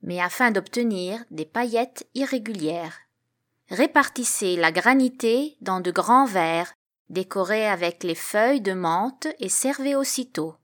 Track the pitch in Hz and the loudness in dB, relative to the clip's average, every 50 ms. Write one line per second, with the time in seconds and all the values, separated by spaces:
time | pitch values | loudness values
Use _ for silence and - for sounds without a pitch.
0 | - 175 175 175 175 180 - - 247 240 220 196 185 - - 240 240 233 214 185 | -8 -8 -4 -4 -4 -4 0 2 2 2 2 2 -2 -2 -4 -2 -2 -2 -2 -2
1 | 180 180 196 226 233 _ - 156 156 156 _ 226 240 247 226 233 240 247 _ - | -4 -6 -8 -8 -10 _ -10 -10 -10 -6 _ -4 -4 0 0 0 0 0 _ -18
2 | - _ _ 240 277 262 - 254 214 214 226 196 156 156 165 170 170 160 165 - | -18 _ _ -4 -4 -2 -2 -4 -4 -4 -8 -4 -4 -4 -4 -4 -6 -8 -12 -16
3 | - _ _ _ _ _ _ _ _ _ _ _ _ _ - 180 262 330 - 302 | -20 _ _ _ _ _ _ _ _ _ _ _ _ _ 0 0 0 4 4 2
4 | 277 - - - 247 - - - 208 185 180 170 170 160 165 180 175 226 262 269 | 2 2 -2 -4 -4 -2 -2 -2 -2 -2 0 2 2 2 2 4 4 4 4 6
5 | 262 254 254 - - 226 226 247 285 302 294 _ 214 196 185 185 180 185 170 185 | 4 2 0 0 0 2 2 2 0 -2 -8 _ -6 -4 -4 -2 -2 -2 0 0
6 | 180 202 233 262 277 254 202 190 165 165 165 165 175 - - _ _ _ _ _ | 2 6 6 6 6 4 2 0 2 2 2 0 -2 -4 -8 _ _ _ _ _
7 | _ _ - 185 190 190 - 196 190 175 214 214 220 214 202 175 175 170 170 _ | _ _ -6 -6 -6 -4 -2 -4 -2 0 0 0 2 0 0 0 0 -2 -4 _
8 | - 180 165 - - - - 208 220 240 277 277 208 196 190 185 180 165 165 175 | -4 -4 -4 -4 -6 -2 0 2 4 4 4 2 2 -2 -2 0 0 0 2 2
9 | 202 254 262 _ - 311 311 - - 190 - - - 262 285 269 269 277 285 277 | 0 -2 -4 _ -8 -8 -6 -6 -6 -2 -2 0 0 0 -2 -2 -2 0 0 0
10 | 277 269 - - 247 254 _ - 156 160 160 _ | 0 0 -2 -4 -6 -6 _ -6 -6 -6 -8 _